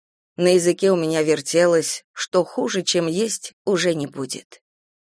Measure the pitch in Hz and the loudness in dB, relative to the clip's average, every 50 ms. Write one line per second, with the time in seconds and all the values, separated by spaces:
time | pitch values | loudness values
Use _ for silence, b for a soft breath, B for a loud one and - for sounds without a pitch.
0 | _ _ _ _ _ _ _ - 175 180 180 185 170 175 170 - - 196 190 175 | _ _ _ _ _ _ _ 0 2 4 4 4 4 2 0 2 2 2 2 2
1 | 165 160 160 160 156 151 156 143 139 - - 165 175 175 170 165 151 - - - | 0 -2 0 0 2 0 0 -2 -2 -2 2 2 4 4 4 2 0 -2 -6 -10
2 | - _ _ - - - - 185 170 - - - 262 247 202 196 175 - - 180 | -12 _ _ -12 -12 -2 0 0 0 0 -2 -6 -4 -4 -4 -4 -4 -2 -2 -2
3 | 170 165 160 180 220 226 190 - - - - _ _ - 202 170 160 180 170 160 | -2 -2 -2 -2 -2 -4 -4 -8 -10 -14 -18 _ _ -2 -2 0 0 0 -2 -2
4 | 143 143 - 139 135 127 - - - _ - - _ _ _ _ _ _ _ _ | -4 -8 -8 -10 -10 -10 -10 -12 -14 _ -20 -20 _ _ _ _ _ _ _ _
5 | _ _ | _ _